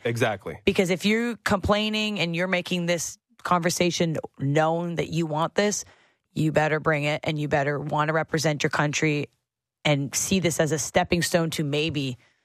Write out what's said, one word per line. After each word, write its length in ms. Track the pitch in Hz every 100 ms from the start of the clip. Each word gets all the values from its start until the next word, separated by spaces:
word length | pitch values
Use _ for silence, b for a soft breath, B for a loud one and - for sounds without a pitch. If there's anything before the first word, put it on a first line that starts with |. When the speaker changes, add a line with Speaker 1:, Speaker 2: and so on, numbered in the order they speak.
| 120
Speaker 1:
Exactly. 540 | 117 117 101 82 78 -
Speaker 2:
Because 240 | 196 180
if 160 | 180 202
you're 300 | 220 240 220
complaining 800 | - 202 185 208 214 214 214 202
and 160 | 170 165
you're 120 | 185
making 380 | 180 175 180 170
this 320 | 175 - - _ _
conversation 720 | - 180 170 - 175 - 170 147 - -
known 560 | 139 147 160 170 175 160
that 140 | -
you 160 | 160 160
want 300 | 151 165 -
this, 280 | 208 202 - b b b _
you 180 | - 156
better 280 | 147 151 151
bring 240 | 160 151
it, 160 | 147 151
and 140 | - 156
you 80 | 147
better 320 | 147 139 147
wanna 340 | 147 151 151
represent 500 | 160 156 160 160 147
your 60 | 151
country 580 | - 151 139 156 147 - _ _ _ _ _
and 300 | 151 143 139 -
see 240 | - 190
this 200 | 170 -
as 120 | 156
a 60 | 151
stepping 420 | - 185 180 175
stone 280 | 160 175 165
to 140 | -
maybe 540 | 147 147 160 151 135 123 b b